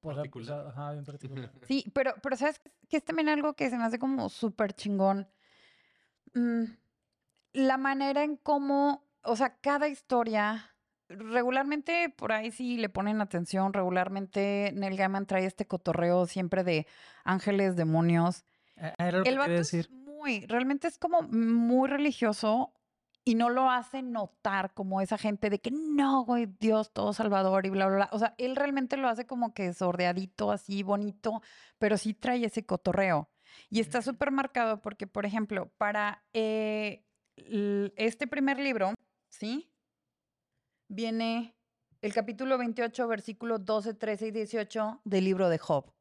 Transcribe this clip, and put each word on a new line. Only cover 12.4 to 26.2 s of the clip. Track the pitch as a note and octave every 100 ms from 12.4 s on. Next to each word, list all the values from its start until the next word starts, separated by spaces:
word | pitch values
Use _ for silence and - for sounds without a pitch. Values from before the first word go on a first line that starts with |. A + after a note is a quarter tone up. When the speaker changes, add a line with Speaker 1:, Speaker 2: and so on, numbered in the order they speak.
| A3
Speaker 3:
sí | G#3+ B3 A#3+
le | G#3+
ponen | F#3+ G3+ G#3+
atención, | G3+ F3 E3+ F#3+ F#3+
regularmente | G3 F3+ F#3 F3+ G3 F#3+ G3+ G3+ G3+ G3+ G3
Neil | G3 F#3+
Gaiman | F#3+ G3 G3
trae | F#3+ F#3+
este | - G3+
cotorreo | F3+ - D#3+ E3+ F3 F3
siempre | F#3+ F3+ F#3
de | F3+ D#3+ D3+ - - -
ángeles, | - F#3 G#3 G3+ G3 F3
demonios. | D#3+ D#3+ E3+ E3+ E3+ F3+ _ _ _ -
Speaker 1:
Ah, | D#3+ -
era | F3
lo | F3
Speaker 3:
El |
Speaker 1:
que | G3 C4+
Speaker 3:
vato | C4+
Speaker 1:
quería | E3+
Speaker 3:
es | D#3+
Speaker 1:
decir. | E3+ E3
Speaker 3:
muy, | - C4+ D4 D4 A3 G3
realmente | A#3 C4 C#4 E4+
es | -
como | E4+ E4+
muy | - A3+ A3+ A#3 A#3 B3+ C4+
religioso | C#4 D4 - A#3 G#3+ A3 A3+ B3+ _ _ _ _ _ -
y | A3+
no | A#3+
lo | B3 C4
hace | B3+ A#3+ C4+
notar | B3+ A#3 G3 _ G#3 G3 F#3+
como | - F#3+ F#3+
esa | F#3+ G#3+
gente | A3 G3+ G#3+
de | G3+
que, | A#3+
"No, | C#4 D#4 D4 C#4 C4+